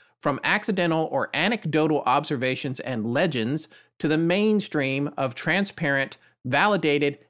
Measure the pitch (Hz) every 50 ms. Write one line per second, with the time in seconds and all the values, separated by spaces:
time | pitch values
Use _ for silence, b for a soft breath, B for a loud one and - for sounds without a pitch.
0 | b b b b - 151 135 - - 143 185 214 - - 190 175 175 170 160 160
1 | 160 - - 135 - - - 139 165 208 240 208 - 160 143 156 156 156 156 139
2 | - 123 127 143 147 - 151 120 127 131 131 135 - 135 127 - - 127 127 113
3 | 104 113 120 143 185 175 139 120 110 117 147 156 - - b b b b b b
4 | - 147 156 156 165 170 180 202 208 220 214 202 202 - - 151 135 135 135 139
5 | 143 143 - - 135 127 117 - - 160 165 196 196 202 - - 170 143 139 135
6 | 135 - - - b b b b b 127 135 143 190 214 208 175 160 151 143 143
7 | 143 143 143 - _ _